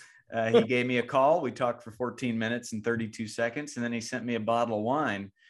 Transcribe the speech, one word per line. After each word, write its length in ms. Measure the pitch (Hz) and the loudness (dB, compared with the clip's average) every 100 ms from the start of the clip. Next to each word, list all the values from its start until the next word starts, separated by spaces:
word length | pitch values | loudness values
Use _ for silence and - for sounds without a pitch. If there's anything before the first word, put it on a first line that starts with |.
| - - _ | -20 -20 _
uh, 180 | 113 113 | -2 4
he 120 | 117 | 4
gave 220 | 110 123 127 | 6 2 2
me 140 | 123 | 0
a 40 | |
call. 380 | 120 135 139 175 | 2 4 4 4
We 100 | 131 | 0
talked 320 | 107 123 117 | 0 -2 -2
for 80 | 113 | -10
fourteen 480 | 107 123 117 127 113 | -6 -6 -2 -2 -2
minutes 320 | 110 120 120 | -2 -2 -4
and 100 | 110 | -4
thirty-two 460 | 117 117 110 113 107 | 0 0 -2 -6 -8
seconds, 480 | - 117 147 147 123 | -2 -2 -2 -8 -6
and 80 | |
then 80 | 120 | -4
he 80 | 117 | -4
sent 240 | 113 123 | -4 -6
me 120 | 117 113 | -2 -2
a 40 | |
bottle 380 | 107 117 117 107 | 2 2 2 0
of 80 | 110 | 0
wine. 480 | 147 139 101 98 - | 0 0 -4 -8 -16